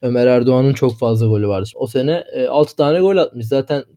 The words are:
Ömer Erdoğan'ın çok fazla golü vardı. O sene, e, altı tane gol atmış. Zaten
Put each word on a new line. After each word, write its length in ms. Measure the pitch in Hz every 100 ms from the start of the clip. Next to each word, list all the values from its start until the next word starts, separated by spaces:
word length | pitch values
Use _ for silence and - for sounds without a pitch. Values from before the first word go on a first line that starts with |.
Ömer 260 | 127 123 123
Erdoğan'ın 460 | 123 123 127 135
çok 240 | 139 131 113
fazla 300 | 117 113 113
golü 200 | 107 104
vardı. 220 | 98 101 -
O 120 | 120
sene, 360 | 131 135 170 -
e, 140 | 135 127
altı 280 | 139 151 -
tane 240 | 147 170
gol 180 | 190 196
atmış. 280 | 151 120 113
Zaten 380 | 135 135 143 -